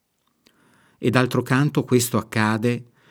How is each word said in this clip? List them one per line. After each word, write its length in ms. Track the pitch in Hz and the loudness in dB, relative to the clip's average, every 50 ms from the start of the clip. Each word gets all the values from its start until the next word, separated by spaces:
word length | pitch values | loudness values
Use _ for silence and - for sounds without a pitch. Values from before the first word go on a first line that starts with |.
| _ _ _ _ _ _ _ _ _ _ _ _ _ _ _ _ _ _ _ - | _ _ _ _ _ _ _ _ _ _ _ _ _ _ _ _ _ _ _ -4
E 120 | - 131 | -2 0
d'altro 340 | 117 131 127 120 - 131 123 | 2 2 2 2 0 -2 -2
canto 420 | - 131 127 147 156 147 151 123 | 0 0 2 2 0 0 -2 -2
questo 320 | - 127 123 120 - - 110 | 2 2 2 2 2 -2 -4
accade 720 | 104 - - 113 107 107 110 110 110 120 120 117 - _ _ _ _ _ | -4 -2 -2 -2 0 0 0 0 -2 -2 -4 -4 -8 _ _ _ _ _